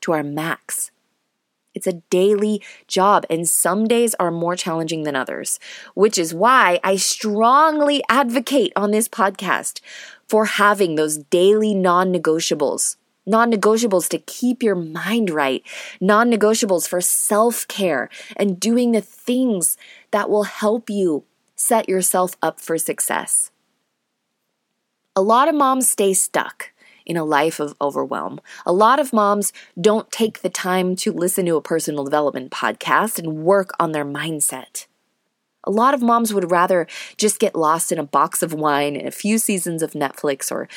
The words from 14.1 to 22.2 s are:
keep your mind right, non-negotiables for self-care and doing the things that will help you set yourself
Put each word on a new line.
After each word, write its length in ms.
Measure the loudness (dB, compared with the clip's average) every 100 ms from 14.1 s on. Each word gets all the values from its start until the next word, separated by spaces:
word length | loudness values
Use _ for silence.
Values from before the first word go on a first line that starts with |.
| -6
keep 440 | -8 -4 -2 0
your 120 | 0
mind 560 | 0 -4 -8 -2 0 0
right, 320 | 0 0 -2 -8 -18 -16 -4
non-negotiables 880 | 2 4 4 4 2 2 0 0 0
for 120 | -4
self-care 1080 | -2 -2 0 2 2 0 -8 -4 -2 -2 -6 -12 -16 -4
and 220 | -2 0
doing 340 | 0 2 2
the 80 | 0
things 760 | -2 -12 -4 0 0 0 -2 -6 -12 -20 -4
that 180 | -4 0
will 160 | 0
help 460 | -2 -2 0 -2 -4
you 340 | -2 0 0 _ _ _
set 340 | -6 0 0 0
yourself 460 | -2 0 0